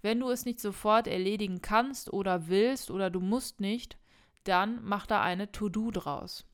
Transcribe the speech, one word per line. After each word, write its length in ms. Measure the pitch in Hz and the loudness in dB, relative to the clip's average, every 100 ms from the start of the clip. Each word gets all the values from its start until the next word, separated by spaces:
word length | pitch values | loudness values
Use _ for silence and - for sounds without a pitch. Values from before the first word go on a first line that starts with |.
Wenn 180 | 202 226 | 0 0
du 80 | 254 | 0
es 160 | 247 247 | -2 -2
nicht 140 | 233 | -4
sofort 480 | 208 196 214 220 226 | -4 -2 4 4 4
erledigen 540 | - 185 208 202 180 | 0 0 0 -2 -4
kannst 500 | - 214 262 269 - | 2 2 2 -4 -4
oder 360 | 196 196 180 165 | -2 0 0 2
willst 420 | 190 233 262 - | 4 4 2 -4
oder 200 | 190 190 | -2 -2
du 100 | 180 | 0
musst 400 | 185 240 - - | 0 0 -2 -6
nicht, 380 | 196 233 - - _ _ _ _ | -4 -4 -6 -18 _ _ _ _
dann 360 | - 180 202 233 | 2 4 4 -2
mach 220 | 214 202 - | -4 -4 0
da 160 | 208 | 2
eine 300 | 180 180 208 | 2 0 -4
To-Do 400 | - 208 208 226 | -4 -2 -2 -2
draus. 540 | 190 147 143 180 - - | -2 -4 -6 -8 -14 -16